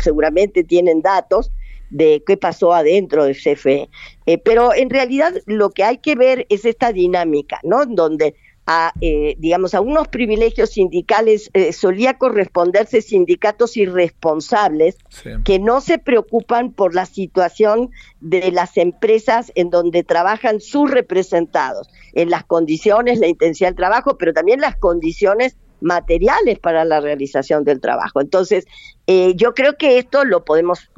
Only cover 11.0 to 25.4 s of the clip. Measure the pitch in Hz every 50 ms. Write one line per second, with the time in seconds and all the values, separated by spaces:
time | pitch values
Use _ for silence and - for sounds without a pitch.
11 | 175 - 220 208 226 220 214 208 208 - - 196 185 151 - - - 185 180 196
12 | 240 262 254 - 254 254 - 208 190 - - 180 175 180 180 202 220 - - 226
13 | 220 - 220 190 180 165 180 - - 208 208 - 240 233 - 233 202 185 180 185
14 | 175 165 - - - 165 151 160 147 - 247 208 208 185 156 151 160 175 - _
15 | _ _ - - - 120 110 110 110 - 196 190 196 220 240 269 269 - 339 330
16 | - - 247 226 - - - 233 220 - 240 233 247 247 - - 202 180 165 180
17 | 185 - - - 190 160 - 185 180 175 - - 214 208 214 233 247 247 - -
18 | - - _ _ - 160 170 180 180 185 175 175 175 - - 196 175 175 175 -
19 | - 208 220 220 214 - 226 233 240 - - - 175 175 170 175 170 175 165 175
20 | 165 - 175 170 175 190 220 220 - 233 214 208 - - - 285 294 294 285 247
21 | 247 - 180 185 185 - - 170 170 - - 165 139 131 107 101 - _ _ -
22 | - - - - 170 170 175 160 - - 175 165 165 151 160 156 - 214 202 220
23 | 240 240 240 226 214 170 170 - 160 170 156 - 190 180 185 - 185 185 214 247
24 | - 277 269 - 175 165 156 160 165 190 240 277 302 269 - - - 180 170 175
25 | 160 165 165 - 202 190 202 220